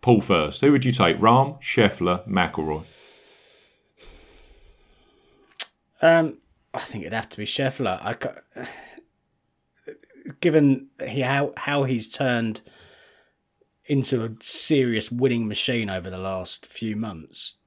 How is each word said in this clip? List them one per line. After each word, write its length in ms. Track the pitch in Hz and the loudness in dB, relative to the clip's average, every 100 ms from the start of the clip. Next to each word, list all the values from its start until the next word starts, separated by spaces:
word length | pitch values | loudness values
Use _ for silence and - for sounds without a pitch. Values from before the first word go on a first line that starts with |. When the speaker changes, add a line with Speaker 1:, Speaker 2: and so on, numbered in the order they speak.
Speaker 1:
Paul 200 | - 113 | 6 4
first. 400 | - 92 76 - | 6 2 2 2
Who 100 | 139 | 4
would 140 | 139 127 | 4 4
you 60 | |
take? 260 | 123 85 82 | 2 2 4
Rahm, 400 | 110 120 135 - | 6 6 4 -2
Scheffler, 640 | - - 104 - 90 90 - | -4 4 4 4 -2 -2 -2
McIlroy? 560 | 98 85 - 78 78 78 - - - _ _ _ _ _ _ _ _ - - - - _ - - _ _ _ _ _ _ _ _ - - _ _ _ | 0 0 -2 -4 -6 -8 -20 -20 -20 _ _ _ _ _ _ _ _ -20 -20 -20 -20 _ -20 -20 _ _ _ _ _ _ _ _ -6 -6 _ _ _
Speaker 2:
Um, 380 | 165 165 160 - _ _ _ | 4 4 2 -4 _ _ _
I 60 | - | -12
think 240 | - 113 | -10 -10
it'd 100 | 80 | -6
have 160 | 110 107 | -6 -8
to 80 | - | -10
be 80 | 104 | -8
Scheffler. 540 | - 135 - 117 92 | -2 -2 -2 -4 -4
I 120 | 98 | -6
ca-, 520 | 117 - - _ - - - - - _ _ _ _ _ _ _ _ - - _ - - 139 | -6 -8 -10 _ -16 -14 -16 -20 -20 _ _ _ _ _ _ _ _ -20 -20 _ -20 -18 -2
given 480 | 175 156 147 131 - _ 135 | 2 4 4 2 -2 _ -8
he, 160 | 123 | -4
how, 320 | 127 139 143 - | 0 0 0 -4
how 260 | - 143 | -4 -2
he's 280 | 139 127 107 | 0 -2 -4
turned 480 | - 135 120 113 107 - _ - - _ _ _ _ _ _ _ _ - | -4 -2 0 -2 -6 -14 _ -20 -20 _ _ _ _ _ _ _ _ -2
into 380 | 143 127 127 | -2 0 -2
a 60 | 110 110 | -4 -8
serious 680 | - - - 151 127 113 - | -4 -2 2 2 2 0 -4
winning 360 | 120 131 120 110 | 0 0 0 -2
machine 420 | 107 - 120 107 | -4 -2 -2 -2
over 200 | 92 90 | -6 -8
the 80 | 92 | -8
last 500 | 95 95 92 - - | -6 -6 -6 -10 -10
few 280 | - 113 107 | -10 -8 -6
months 600 | 110 87 78 - - - | -8 -10 -14 -10 -10 -12